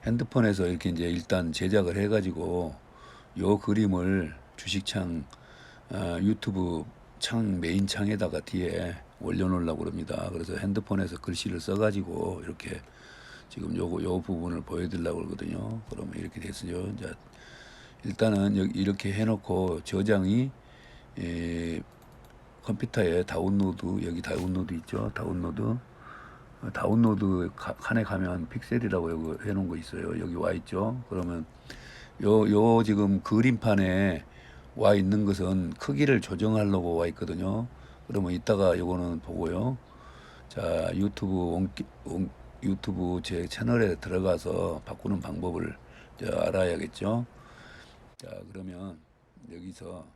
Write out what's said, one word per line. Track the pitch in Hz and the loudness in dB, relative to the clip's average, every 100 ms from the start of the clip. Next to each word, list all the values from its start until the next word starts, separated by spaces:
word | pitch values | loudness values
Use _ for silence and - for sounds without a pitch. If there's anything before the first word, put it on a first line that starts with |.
| - | 0
핸드폰에서 | 120 110 131 110 98 90 | 0 2 4 4 6 2
이렇게 | 87 - | 2 0
이제 | 85 87 | 0 0
일단 | 87 - 92 85 | -2 0 0 0
제작을 | 76 92 104 90 98 | 0 4 4 4 2
해가지고 | 104 107 95 80 85 90 85 - - - - - - - | 2 2 2 -2 -2 -2 -2 -8 -18 -20 -20 -20 -14 0
요 | 92 104 | 4 4
그림을 | - 104 107 90 92 95 80 78 - - | 4 4 4 4 2 2 0 -8 -18 -14
주식창, | - 95 95 - 92 82 69 - - - - - - | -4 -4 -2 -4 -4 -6 -8 -16 -20 -20 -20 -20 -10
아, | 95 87 87 | -6 -4 0
유튜브 | 98 110 - 95 90 82 - - - - | 0 0 -2 -2 -2 -2 -6 -14 -20 -8
창, | - 117 110 92 | -4 0 0 0
메인 | 82 92 98 | 0 2 2
창에다가 | - 101 107 92 78 | 0 0 0 0 -2
뒤에 | - 95 87 85 87 90 - - | -4 -2 -2 -2 -6 -8 -14 -10
올려놓으려고 | 90 87 92 90 85 78 | -4 0 2 2 0 -2
그럽니다. | 80 85 78 - 87 | -4 -6 -6 -4 -4
그래서 | 90 82 82 | -6 -6 -4
핸드폰에서 | 98 101 101 98 90 82 | -2 -2 0 -2 -2 -4
글씨를 | - 87 - 87 | -6 -4 -4 -4
써가지고 | - 98 107 98 90 82 87 92 | -2 2 2 2 -4 -4 -4 -6
이렇게 | 73 78 - - - - - - - - - | -10 -12 -10 -12 -12 -20 -20 -20 -20 -20 -16
지금 | - 82 82 | -8 -4 -2
요거, | 87 87 | -2 -2
요 | 85 90 | 0 -2
부분을 | 87 87 85 85 | -2 -4 -2 -6
보여드리려고 | - 87 87 90 82 82 | -4 -4 -2 -2 -2 -2
그러거든요. | 80 82 - 87 107 113 107 | -6 -6 -6 -6 -6 -8 -8
그러면 | - - - | -10 -8 -8
이렇게 | 82 - | -10 -10
됐어요. | 90 - 87 87 95 - | -10 -10 -6 -6 -4 -6
이제 | 78 82 - - - - - - - - | -8 -10 -18 -20 -20 -20 -20 -20 -20 -10
일단은 | - 95 110 101 98 101 | -8 2 4 6 4 4
여기 | 98 - | 2 2
이렇게 | 95 98 98 | 0 0 0
해놓고 | 98 110 107 - 92 92 82 | 2 2 0 0 0 2 -2
저장이, | - 98 101 101 92 110 131 - - - - - - - | -2 0 4 4 6 4 2 -4 -20 -20 -20 -20 -16 -8
에, | 87 85 85 85 85 82 - - - - - - - - | -6 -4 -2 -2 -4 -4 -8 -18 -20 -20 -20 -20 -20 -14
컴퓨터에 | - 104 120 - 92 85 | -6 -4 -2 2 2 2
다운로드, | 90 85 92 101 98 92 87 95 85 | 0 0 0 2 2 0 -4 -2 -2
여기 | 85 | -4
다운로드 | 80 82 90 92 90 - | -4 -4 -2 -2 -2 -6
있죠? | - 101 110 | -6 -4 -4
다운로드. | - - 90 87 107 110 120 - - - - - - - - | -4 -4 -4 -4 -2 -2 -2 -6 -20 -20 -18 -20 -20 -20 -12
어, | - | -10
다운로드 | - 95 110 117 101 98 92 87 - | -4 2 4 6 4 2 2 0 -6
가-, | - - | -10 -8
칸에 | - 117 | -2 0
가면 | 104 92 92 90 82 | 0 -2 -2 -4 -6
픽셀이라고 | 123 - 120 117 92 82 | -8 -2 -2 0 0 0
여기 | 80 80 80 104 | -2 -4 -4 -2
해놓은 | 98 92 | -2 -2
거 | 80 | -4
있어요. | 82 - 87 82 | -8 -8 -6 -4
여기 | 87 87 | -4 -2
와 | 90 | -2
있죠? | 90 - 95 104 127 120 | -2 -4 -2 -2 -4 -6
그러면 | 92 87 85 80 - - - - - - - | -4 -4 -4 -8 -14 -18 -18 -18 -18 -20 0
요, | 101 110 104 | 6 8 8
요 | 104 113 113 | 8 8 8
지금 | 107 104 101 98 | 6 4 4 4
그림판에 | - 107 123 117 - 101 92 92 98 80 - - - - - - | 4 4 6 4 4 4 4 4 2 0 -6 -20 -20 -20 -16 2
와 | 104 104 | 6 6
있는 | 95 104 101 | 6 4 2
것은 | 95 92 95 90 | 2 2 0 0
크기를 | - - 139 143 120 | -4 -4 2 4 4
조정하려고 | - 92 107 110 104 98 87 82 | 2 -2 2 4 4 2 2 2
와 | 85 | 0
있거든요. | 85 85 85 95 110 123 - - - - | -2 -6 -4 -2 -2 -4 -10 -20 -20 -6
그러면 | 101 92 | -2 -2
이따가 | 90 - 104 95 90 | -2 2 4 6 4
요거는 | 87 90 87 82 | 2 0 -2 -4
보고요. | - 87 82 87 117 131 - - - - - - - | -6 -4 -2 -2 -2 -4 -10 -20 -20 -20 -20 -20 -12
자, | - 85 82 82 87 | -6 -2 0 0 0
유튜브 | 101 - 98 92 87 | 0 0 -2 0 0
온-, | 85 95 - - - - | 0 -2 -4 -10 -10 -8
온-, | 82 95 - - - | -4 -4 -6 -20 -6
유튜브 | - 98 - 92 90 90 | -2 -2 -2 -2 0 -2
제 | - 87 90 | -2 -4 -4
채널에 | - 117 120 107 85 | -4 2 4 4 0
들어가서 | - 92 95 85 - 87 87 80 | -2 0 2 2 0 -2 -2 -4
바꾸는 | - - - 95 | -8 -8 -4 -4
방법을 | 76 73 87 82 80 - - - - - | -4 -6 -4 -4 -6 -8 -18 -20 -20 -8
이제 | - | -4
알아야겠죠. | 82 82 95 92 82 80 - 98 117 120 - - - - - - - - - | 0 0 2 2 0 -6 -4 -2 -2 -4 -12 -20 -20 -20 -20 -20 -20 -20 -20
자, | - - - | -16 -16 -14
그러면 | 95 92 90 98 80 _ _ _ - - | -12 -12 -10 -12 -14 _ _ _ -20 -18
여기서 | 85 92 - 90 87 78 | -14 -14 -14 -14 -14 -16